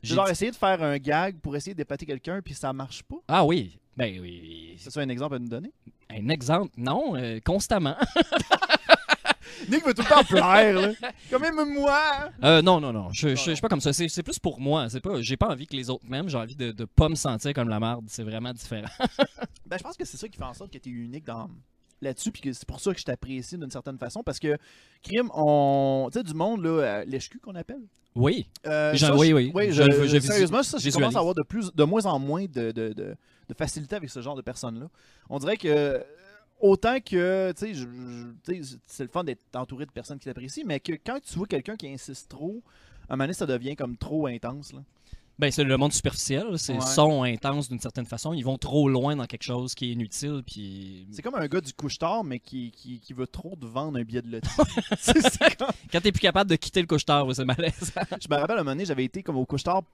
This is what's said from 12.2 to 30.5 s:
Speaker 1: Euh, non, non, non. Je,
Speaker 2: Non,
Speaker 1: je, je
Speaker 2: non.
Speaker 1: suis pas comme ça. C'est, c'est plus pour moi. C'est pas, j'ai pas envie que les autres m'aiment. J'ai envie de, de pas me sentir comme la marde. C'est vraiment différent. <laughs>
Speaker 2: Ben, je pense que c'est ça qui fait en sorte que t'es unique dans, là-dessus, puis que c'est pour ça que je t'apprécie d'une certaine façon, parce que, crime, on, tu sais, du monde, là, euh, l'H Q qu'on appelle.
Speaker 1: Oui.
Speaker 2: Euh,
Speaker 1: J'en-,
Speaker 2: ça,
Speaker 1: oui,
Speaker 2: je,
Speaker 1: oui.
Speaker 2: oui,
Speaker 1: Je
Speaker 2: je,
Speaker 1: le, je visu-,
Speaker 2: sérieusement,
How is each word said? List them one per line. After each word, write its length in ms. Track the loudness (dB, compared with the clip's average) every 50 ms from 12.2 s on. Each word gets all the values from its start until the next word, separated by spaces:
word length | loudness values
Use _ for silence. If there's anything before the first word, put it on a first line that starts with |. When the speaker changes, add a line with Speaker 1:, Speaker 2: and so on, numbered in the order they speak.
| -4 -8 -10 2 6
Speaker 1:
Euh, 200 | 6 8 8 8
non, 180 | 6 6 4
non, 120 | 4 -2 -4
non. 180 | -4 -6 -6 -6
Je, 160 | -2 0 0
Speaker 2:
Non, 60 | 0
Speaker 1:
je, 60 | 0 0
je 60 | -2
Speaker 2:
non. 40 | -2
Speaker 1:
suis 80 | -2 0
pas 60 | 0
comme 120 | 0 2
ça. 120 | 2 0 0
C'est, 160 | 0 -2 -2
c'est 140 | -4 -6 -6
plus 140 | -6 -8 -4
pour 200 | -4 -4 -4 -2
moi. 300 | -2 0 0 0 0 -2
C'est 120 | -6 -8
pas, 200 | -6 -4 -4 -4 -2
j'ai 140 | -4 0
pas 140 | 2 2 2
envie 160 | 2 -4 -6
que 100 | -10 -8
les 120 | -8 -6 -6
autres 160 | -6 -6 -6 -8
m'aiment. 200 | -6 -6 -4 -4
J'ai 100 | -4 -4
envie 180 | -6 -6 -8
de, 160 | -8 -8 -8 -6
de 120 | -8 -10
pas 240 | -8 _ -2 0 0
me 60 | 0
sentir 380 | -2 -4 -4 -6 -4 -6 -6 -4
comme 160 | -2 -2 -2
la 100 | -2 -4
marde. 260 | -4 -4 -6 -8 -10 -14
C'est 160 | -14 -12 -10
vraiment 280 | -8 -8 -8 -8 -10 -10
différent. 360 | -12 -12 -12 -10 -10 -10 -12 -8 -4
<laughs> 200 | -4 -4 0 0 -2 -2 _ -12 -14 -14 -14 -20 -12
Speaker 2:
Ben, 140 | -10 -10 -8
je 60 | -8
pense 120 | -10 -10
que 80 | _ -12
c'est 140 | -12 -10 -12
ça 100 | -14 -14
qui 80 | -10
fait 80 | -10 -10
en 80 | -10 -10
sorte 180 | -12 -16 -16
que 60 | -16
t'es 140 | -16 _ -12
unique 340 | -10 -10 -10 -10 -10 -12 -10
dans, 240 | -10 -10 -10 -10 -12 -14 -18 -20 _ _ _ _ _ _ _ -6
là-dessus, 280 | -6 -6 -4 -6 -8
puis 120 | -8 -6 -6
que 100 | -6 -6
c'est 160 | -6 -10 -12
pour 100 | -12 -4
ça 140 | -2 -2 -2
que 80 | -2
je 40 | -4
t'apprécie 500 | -6 -6 -6 -6 -10 -8 -10 -10 -10 -10
d'une 140 | -10 -10 -10
certaine 260 | -10 -12 -10 -10 -10
façon, 260 | -10 -10 -10 -10 -8 -8
parce 160 | -8 -8 -4
que, 200 | 0 0 0 0 _ -14 -20 -20 _ _ _ _ _
crime, 280 | -4 -2 -2 -2 0 0
on, 760 | 2 4 6 6 6 6 6 4 4 4 2 2 2 0 -2 -2
tu 60 | -4
sais, 60 | -4
du 100 | -4 -2
monde, 280 | -2 0 0 0 0 0
là, 60 | 2
euh, 360 | 2 4 2 2 0 -2 -4
l'H 200 | -4 -6 -8 -8 -8
Q 80 | -16 -18
qu'on 160 | _ -14 -12
appelle. 260 | -12 -12 -12 -12 -14 -14 -18 _ _ _ _ _
Speaker 1:
Oui. 320 | 4 4 4 4 2 -4 -10 _ -14 _
Speaker 2:
Euh, 260 | -2 0 2 2 2 4
Speaker 1:
J'en-, 120 | 4 6
Speaker 2:
ça, 100 | 6 8
Speaker 1:
oui, 120 | 8 8 8
Speaker 2:
je, 40 | 8
Speaker 1:
oui. 160 | 6 4 4 2
Speaker 2:
oui, 120 | 0 0 2
Speaker 1:
Je 40 | 6
Speaker 2:
je, 100 | 8 8
Speaker 1:
le, 220 | 8 8 8 4 6
je 80 | 4 4
visu-, 80 | 4
Speaker 2:
sérieusement, 360 | 4 4 4 4 6